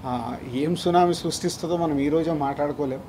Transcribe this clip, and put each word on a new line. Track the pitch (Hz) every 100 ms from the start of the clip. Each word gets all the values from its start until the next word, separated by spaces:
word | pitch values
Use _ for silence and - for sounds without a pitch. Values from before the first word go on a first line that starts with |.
ఆ, | 135 123 117 127 -
ఏం | 123 156
సునామీ | 175 175 175 175
సృష్టిస్తుందో | 175 170 - 175 - 160 175
మనం | 170 143
ఈరోజే | 143 160 160
మాట్లాడుకోలేం. | 156 139 139 147 143 139 131